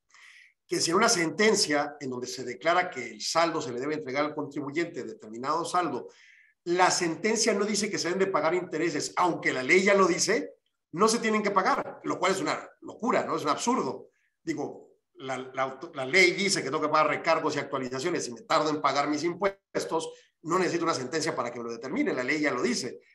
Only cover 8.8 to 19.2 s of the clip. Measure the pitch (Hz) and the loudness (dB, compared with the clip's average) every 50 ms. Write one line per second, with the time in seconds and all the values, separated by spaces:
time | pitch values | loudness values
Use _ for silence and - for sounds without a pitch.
8.8 | 170 170 147 143 - - - - 180 180 160 147 - 156 135 131 127 135 175 190 | -2 0 -2 -2 -4 -4 0 2 2 2 2 0 0 0 0 0 2 4 6 6
9.8 | 190 208 196 196 190 170 175 170 - 180 190 - - - - _ _ _ _ _ | 6 6 6 6 6 6 4 2 2 2 2 0 0 -4 -10 _ _ _ _ _
10.8 | _ _ - 165 208 220 233 233 190 220 214 214 196 202 196 190 190 247 277 226 | _ _ 0 4 4 4 4 4 2 2 2 2 2 0 2 2 2 2 2 0
11.8 | - - - - - 147 143 147 170 185 190 139 147 151 131 - - - - _ | 0 -4 -10 -8 -6 -6 -2 0 2 0 2 0 0 -2 -4 -4 -6 -10 -18 _
12.8 | - - - - 208 254 208 135 117 131 151 151 135 147 139 - - 240 254 233 | -16 -16 -10 -4 -2 0 2 2 0 0 -2 -2 0 0 0 0 0 0 0 0
13.8 | 165 131 120 127 - - _ _ _ _ _ _ _ 160 151 143 135 - - - | 0 -2 -6 -8 -10 -18 _ _ _ _ _ _ _ -6 -4 -4 -6 -6 -8 -12
14.8 | - - _ _ _ _ _ - 135 131 131 127 127 127 127 135 131 143 - - | -18 -20 _ _ _ _ _ -12 -8 -8 -6 -6 -8 -6 -4 -2 -2 -2 -4 -6
15.8 | 170 170 - 143 131 131 151 190 180 175 165 165 202 190 - - - 131 143 147 | -12 -12 -10 -8 -4 2 4 6 6 6 4 2 0 0 0 0 -2 -2 -2 -2
16.8 | 151 147 151 156 151 151 143 - - 170 160 156 151 151 143 143 135 - 147 135 | 0 2 4 4 4 4 2 0 2 2 2 2 2 0 -2 -2 -4 -4 -4 -4
17.8 | 131 123 131 131 143 180 175 139 - 120 120 - - - 156 156 156 156 151 147 | -4 -4 -4 -4 -2 -2 -2 -2 -4 -6 -8 -10 -2 0 2 2 2 2 0 0
18.8 | 147 139 131 143 143 147 151 147 | 0 2 2 2 0 0 0 0